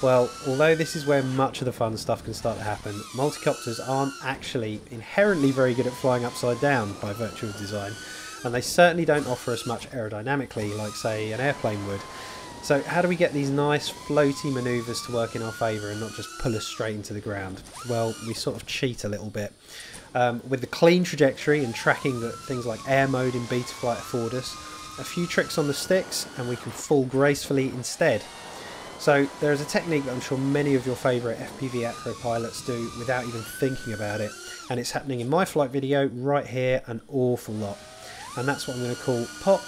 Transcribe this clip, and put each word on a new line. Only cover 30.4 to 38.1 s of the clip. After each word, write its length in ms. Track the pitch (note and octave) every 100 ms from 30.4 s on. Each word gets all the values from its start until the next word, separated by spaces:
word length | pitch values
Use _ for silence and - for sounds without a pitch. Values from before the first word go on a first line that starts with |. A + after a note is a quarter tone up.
| C3+ C#3+ D3 C3+
of 100 | B2+
your 100 | A#2+
favourite 460 | C3+ B2 A#2 A2+
F 160 | - -
P 120 | C3
V 160 | B2 A#2
acro 280 | A2+ B2 G#2+
pilots 420 | A#2+ A#2 A2+ -
do 280 | - A#2+ A2+ A2+
without 260 | A#2+ B2+ A#2+
even 160 | A#2
thinking 520 | G#2+ - C3+ B2+ -
about 280 | G#2 G#2 G#2
it, 80 | G#2+ - - - -
and 100 | B2
it's 120 | A#2+
happening 300 | D3+ C#3 B2+
in 60 | A#2+
my 160 | D#3+
flight 280 | F#3+ D#3+ C#3
video 340 | C3+ C3 C#3+ C#3
right 360 | A#2+ C3+ C#3+ A#2
here 380 | B2 B2+ B2+ -
an 160 | A#2 -
awful 480 | C#3+ B2 A#2+ - G#2+
lot, 240 | G#2 G2+ - - -